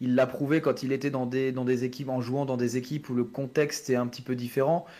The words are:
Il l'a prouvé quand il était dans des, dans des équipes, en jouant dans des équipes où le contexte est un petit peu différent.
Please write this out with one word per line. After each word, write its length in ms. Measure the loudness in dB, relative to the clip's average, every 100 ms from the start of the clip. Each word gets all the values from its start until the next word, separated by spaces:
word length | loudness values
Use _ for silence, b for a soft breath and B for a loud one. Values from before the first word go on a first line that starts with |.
Il 160 | 2 4
l'a 100 | 4
prouvé 340 | 2 2 2
quand 220 | 2 0
il 100 | 0
était 180 | 0 0
dans 160 | -2 -2
des, 260 | 0 0
dans 120 | 0
des 200 | 2 2
équipes, 240 | 0 -4 -4
en 120 | -2
jouant 240 | 0 -2
dans 120 | 0 0
des 200 | 0 0
équipes 320 | -4 -6 -4
où 60 |
le 100 | -2
contexte 640 | -2 -2 -2 0 0 -2 0
est 80 | 0
un 120 | 0
petit 140 | -6
peu 120 | -6
différent. 500 | -4 -2 0 2 2 -2 B